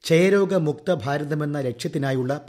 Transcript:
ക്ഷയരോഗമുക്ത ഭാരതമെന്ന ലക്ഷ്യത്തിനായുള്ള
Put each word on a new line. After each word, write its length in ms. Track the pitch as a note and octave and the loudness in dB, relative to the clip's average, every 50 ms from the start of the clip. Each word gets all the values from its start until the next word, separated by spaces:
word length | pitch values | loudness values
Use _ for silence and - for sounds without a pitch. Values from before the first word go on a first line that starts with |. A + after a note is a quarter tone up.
| - | -2
ക്ഷയരോഗമുക്ത 880 | - E3 D#3+ F3+ G3 G3 G3+ G3 F#3 F#3+ F#3 D#3+ D3+ C#3+ - - F#3+ F3+ D#3 - | 2 4 4 6 6 4 4 2 2 2 0 0 0 -2 -4 -2 -2 -2 -2 -2
ഭാരതമെന്ന 560 | C#3 C#3+ D3+ D3+ D3 D#3 D3+ D3 D3 D3 D3 | -4 -4 -4 -2 -4 -4 -4 -4 -4 -4 -4
ലക്ഷ്യത്തിനായുള്ള 800 | C#3 B2+ A#2+ - - E3+ - D#3 C3+ C3+ C3+ B2+ B2+ B2+ C#3 D3 - | -4 -4 -4 -6 -8 -6 -4 -2 -2 -2 -2 -2 -2 -2 -4 -4 -4